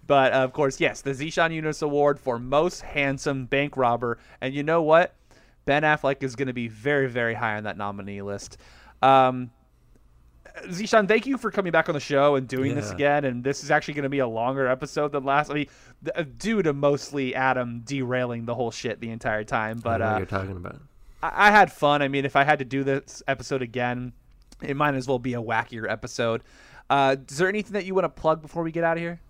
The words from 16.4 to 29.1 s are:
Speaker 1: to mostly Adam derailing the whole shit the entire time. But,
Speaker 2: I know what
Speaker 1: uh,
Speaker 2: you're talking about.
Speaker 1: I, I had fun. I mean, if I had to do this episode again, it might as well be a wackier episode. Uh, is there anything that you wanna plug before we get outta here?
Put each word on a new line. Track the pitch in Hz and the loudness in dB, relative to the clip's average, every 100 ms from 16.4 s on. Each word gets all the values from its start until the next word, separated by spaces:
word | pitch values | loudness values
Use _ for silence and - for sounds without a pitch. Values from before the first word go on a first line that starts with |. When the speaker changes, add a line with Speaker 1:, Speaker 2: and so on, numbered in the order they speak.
| 196 226 | -2 0
Speaker 1:
to | 170 | 2
mostly | 143 143 143 - 143 131 - | 2 2 2 -2 -4 -2 0
Adam | 131 127 120 117 117 | 0 0 -2 -6 -8
derailing | 139 127 127 123 117 117 | -4 -2 -2 -2 -4 -6
the | 117 | -4
whole | 117 | -4
shit | - 123 104 | -4 -6 -6
the | 117 | -8
entire | 113 127 107 | -6 -4 -4
time. | 107 120 110 113 | -2 -4 -4 -4
But, | 117 113 | -4 -2
Speaker 2:
I | 113 | 0
know | |
what | 107 | -2
Speaker 1:
uh, | |
Speaker 2:
you're | 101 | -2
talking | 98 95 92 | -4 -4 -8
about. | 90 - - _ - - | -12 -14 -20 _ -20 -8
Speaker 1:
I, | 160 - 208 | -6 4 6
I | |
had | 208 180 | 8 6
fun. | - 147 147 | 4 2 2
I | 139 | 2
mean, | 139 139 | 0 0
if | 143 | 2
I | |
had | 139 151 | 4 2
to | 131 | 2
do | 135 | -2
this | 135 135 - - - | 0 -2 -4 -14 -4
episode | 131 127 135 | -4 -2 -6
again, | 123 123 120 123 123 - _ - _ - | -4 -4 -4 -4 -8 -14 _ -20 _ -14
it | - 139 | -8 0
might | 147 135 | 0 0
as | 127 | 0
well | 131 | -2
be | 123 | -2
a | 120 | -6
wackier | 113 113 117 117 110 | -2 -2 -2 -6 -6
episode. | 110 120 - 117 113 - - - - - | -6 -8 -4 -2 -2 -6 -20 -20 -20 0
Uh, | 139 139 139 131 | 2 4 0 -4
is | 139 | -2
there | 185 | 0
anything | 214 202 | 0 -4
that | 202 185 | -6 -2
you | 190 | -2
wanna | 170 | -2
plug | - 160 160 | -2 -2 -2
before | 151 170 | -4 -6
we | 165 | -6
get | 160 | -2
outta | 165 165 | -2 -2
here? | 170 | -6